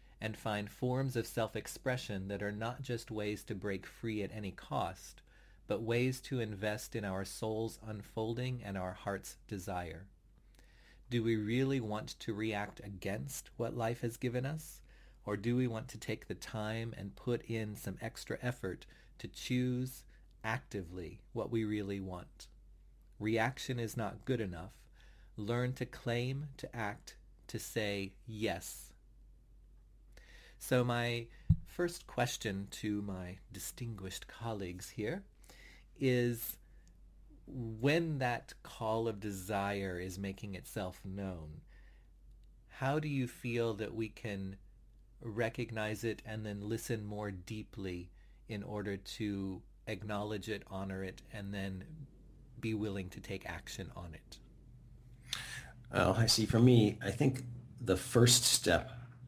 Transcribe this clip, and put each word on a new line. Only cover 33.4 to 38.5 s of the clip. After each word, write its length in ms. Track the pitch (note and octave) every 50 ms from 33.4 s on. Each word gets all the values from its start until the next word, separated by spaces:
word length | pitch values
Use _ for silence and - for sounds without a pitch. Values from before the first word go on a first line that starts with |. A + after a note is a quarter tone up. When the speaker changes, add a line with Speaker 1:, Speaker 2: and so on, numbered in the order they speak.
| - - -
Speaker 1:
distinguished 760 | G2 - - - - B2 A#2 A2+ G2 F#2+ F#2+ F#2 - -
colleagues 640 | - - - A#2 A#2 A2+ G#2 G2 F2 F2 F2+ F#2+ -
here 320 | - - G#2+ G#2+ D3+ G3 G3 - - - - - - - - - - - - - - -
is, 560 | C#3+ C3 B2 B2 A#2+ A#2+ A#2+ A#2 - - - - - - - - - - - - - - - - - - - - -
when 720 | - - C3 A#2 A2+ A2+ A2 A#2 C#3+ D3 E3+ E3+ E3 D3+ C#3
that 360 | C3 B2 A#2+ A#2+ - -